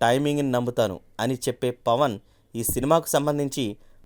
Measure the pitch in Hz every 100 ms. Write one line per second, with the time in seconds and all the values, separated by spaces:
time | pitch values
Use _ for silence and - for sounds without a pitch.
0 | 117 131 147 147 139 123 120 123 107 90
1 | - - 120 127 - 123 123 120 120 117
2 | 143 101 - _ _ 117 110 - 135 165
3 | 156 151 147 147 143 143 110 107 - -